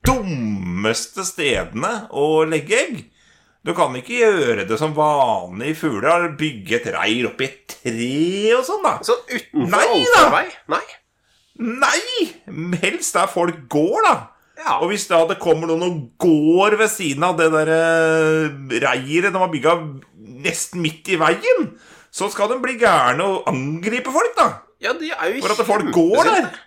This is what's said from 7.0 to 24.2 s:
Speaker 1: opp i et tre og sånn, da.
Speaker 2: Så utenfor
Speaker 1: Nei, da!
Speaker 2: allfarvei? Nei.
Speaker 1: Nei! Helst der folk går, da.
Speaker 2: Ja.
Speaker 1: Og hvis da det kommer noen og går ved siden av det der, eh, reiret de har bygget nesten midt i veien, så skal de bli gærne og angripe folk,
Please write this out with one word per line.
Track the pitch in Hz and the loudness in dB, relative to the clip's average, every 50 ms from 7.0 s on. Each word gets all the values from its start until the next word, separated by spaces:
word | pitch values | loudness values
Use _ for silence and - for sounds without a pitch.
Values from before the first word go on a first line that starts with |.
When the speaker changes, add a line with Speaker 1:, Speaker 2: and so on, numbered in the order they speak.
| 90 104 113 123 123 104 | 0 0 0 0 -2 -4
Speaker 1:
opp | - - | -4 -4
i | 135 135 | -6 -6
et | - _ _ - - | -6 _ _ -20 -20
tre | - _ 127 113 113 120 123 135 147 160 175 185 196 208 220 233 | -10 _ -6 -4 -4 -4 -4 -2 0 0 0 -2 0 2 2 2
og | 247 247 | 2 0
sånn, | 254 381 427 381 | -2 -6 -2 -2
da. | 269 - - | -2 -2 -2
Speaker 2:
Så | - - 480 494 - | -2 -2 -2 -2 -4
utenfor | - 254 226 - _ - 302 - | -8 -10 -10 -10 _ -4 -2 0
Speaker 1:
Nei, | 175 - 415 | 0 2 2
da! | 233 - 466 359 | 2 4 2 2
Speaker 2:
allfarvei? | - 494 480 403 311 294 - 262 311 359 - - _ - | 4 6 6 8 8 6 4 2 0 -2 -10 -18 _ -4
Nei. | - - - - - - _ _ _ _ _ _ _ _ _ _ _ | -4 -4 -4 -8 -18 -20 _ _ _ _ _ _ _ _ _ _ _
Speaker 1:
Nei! | - 220 226 233 254 277 269 269 330 427 494 508 480 359 - - - _ - - 143 165 175 180 - | -8 -8 -6 -2 0 0 2 2 0 -2 -4 -4 -4 -4 -4 -6 -18 _ -14 -10 -8 -6 -4 -4 -2
Helst | - 190 220 349 - - - 180 | -2 -2 -2 -4 -6 -2 0 0
der | 185 190 | 0 0
folk | - 180 175 175 165 160 135 - | 0 0 -2 -2 -2 -6 -12 -4
går, | - 147 156 180 247 415 440 | 0 0 2 2 2 2 4
da. | 370 269 143 110 - _ _ _ _ _ - | 2 2 2 -2 -14 _ _ _ _ _ -10
Speaker 2:
Ja. | 320 311 - - | -4 -4 -2 -2
Speaker 1:
Og | - 170 | 0 -2
hvis | 208 202 - - | -2 -4 -2 0
da | 185 165 165 | 2 2 4
det | 165 190 190 | 2 0 -2
kommer | - 180 165 160 165 165 | 2 2 2 2 2 -2
noen | 160 165 180 | -2 0 0
og | 180 175 156 135 117 _ _ | -2 -2 -4 -8 -10 _ _
går | - 180 160 151 147 156 165 180 196 208 208 208 | 4 4 4 6 6 4 4 6 4 4 4 4
ved | 220 214 | 2 0
siden | 214 - 190 151 139 139 165 | 0 -2 -4 -4 -2 0 0
av | 180 175 160 | 0 2 4
det | 165 160 | 2 4
der, | 160 156 156 156 | 4 2 2 2
eh, | 160 165 165 165 165 165 160 160 160 160 160 156 156 160 156 151 139 139 139 131 127 120 139 | 2 2 4 4 4 4 4 4 4 2 4 2 2 2 0 -2 -4 -8 -8 -4 -2 0 0
reiret | 135 127 131 131 135 151 170 180 202 | 0 0 0 -2 0 0 0 2 2
de | 180 190 | 0 0
har | 185 180 | -2 0
bygget | 160 143 120 156 170 170 156 151 139 135 - _ _ 90 110 104 123 127 143 | -2 0 2 2 2 2 -2 -10 -12 -14 -18 _ _ -20 -20 -20 -18 -8 -8
nesten | 175 - - - - - 180 | -6 -6 -6 -8 -8 -6 -6
midt | 170 151 160 - _ - | -6 -6 -6 -8 _ -4
i | 190 | -2
veien, | 160 156 156 185 196 - 480 508 415 294 - - - - - - - - _ | 0 2 0 0 0 0 0 2 2 0 -4 -8 -18 -20 -20 -20 -20 -20 _
så | _ - 180 208 | _ -6 -6 -6
skal | - - 202 208 | -2 -2 -2 -2
de | 247 254 | -2 -2
bli | 247 262 262 226 | -4 -6 -2 2
gærne | 233 214 180 156 127 123 127 143 180 | 4 4 4 4 4 2 2 0 0
og | 196 190 185 - - | -2 -2 -2 -2 -2
angripe | - 131 131 139 156 165 175 214 220 254 254 262 | -4 -2 -4 -6 -6 -4 -4 -4 -4 -4 -4 -2
folk, | 262 320 | 0 0